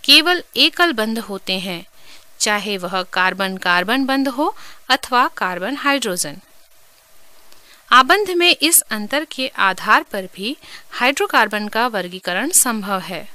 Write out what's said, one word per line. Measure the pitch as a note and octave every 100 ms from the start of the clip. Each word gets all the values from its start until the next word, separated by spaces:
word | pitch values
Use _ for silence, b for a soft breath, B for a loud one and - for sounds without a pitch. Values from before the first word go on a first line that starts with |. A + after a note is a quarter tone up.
केवल | - D4 D#4+ F4+ - -
एकल | D4+ - F4
बंध | A3+ A3 A3+
होते | G#3 F#3+ - F#3+
हैं, | F#3 E3+ F#3 B B B B -
चाहे | A3 G#3 G3+ G3
वह | F3 F#3+
कार्बन-कार्बन | F#3 F#3 F#3 F#3 F#3+ F#3+ F#3 F3 F#3 B3+ C4
बंध | C4+ C4+
हो | B3 E4 - B B -
अथवा | C4 - B3 D4
कार्बन | - F#3 F3+ F#3+ C#4
हाइड्रोजन। | C#4+ C#4 A#3 F3+ D3+ E3+ _ - - - - _ _ - - - - b b b b
आबंध | A#3+ C4 F#4+ F#4+
में | F4 F4 -
इस | D4 E4+
अंतर | - G#3+ G#3 C#4 D#4
के | - B3+
आधार | - F#3+ F#3 G3+ B3+
पर | D#4+ G3+ F#3 -
भी | G#3 D#4 B B B
हाइड्रोकार्बन | - B3 C#4+ G4+ C#4+ G#3+ G#3 G#3
का | A3 B3
वर्गीकरण | G#3+ F3+ F#3 - F3+ C#4
संभव | - C4 A3 G3 F#3+
है। | E3 E3+ -